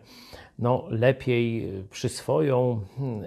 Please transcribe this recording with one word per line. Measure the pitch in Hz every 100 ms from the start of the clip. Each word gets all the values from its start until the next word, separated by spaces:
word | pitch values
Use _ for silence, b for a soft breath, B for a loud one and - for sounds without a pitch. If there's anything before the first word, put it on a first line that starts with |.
| B B B B B -
no, | 120 123 -
lepiej | 113 120 131 - 120 120 113 - 95 95
przyswoją, | - 123 - - 143 151 127 127 120 95 -
hmm, | 135 110